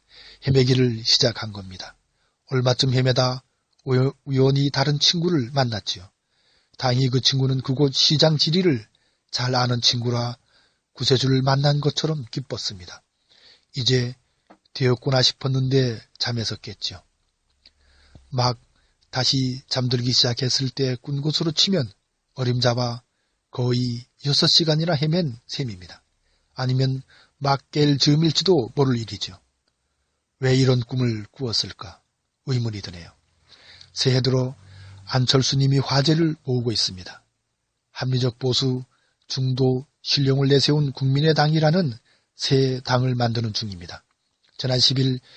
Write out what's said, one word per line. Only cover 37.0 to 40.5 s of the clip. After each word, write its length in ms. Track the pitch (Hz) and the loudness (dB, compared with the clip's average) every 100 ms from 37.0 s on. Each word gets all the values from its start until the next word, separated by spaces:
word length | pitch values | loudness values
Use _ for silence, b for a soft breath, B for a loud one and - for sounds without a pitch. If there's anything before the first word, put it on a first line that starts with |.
| 90 - _ _ _ _ _ _ _ | -16 -20 _ _ _ _ _ _ _
합리적 480 | - 127 127 127 - | -8 -2 0 -2 -2
보수, 460 | 131 120 135 127 127 _ _ _ - | -2 0 0 -2 -8 _ _ _ -10
중도, 600 | 135 131 127 131 127 139 _ | -4 -2 2 2 0 -4 _
신령을 460 | - 143 135 135 | -4 0 2 2
내세운 440 | 135 | 4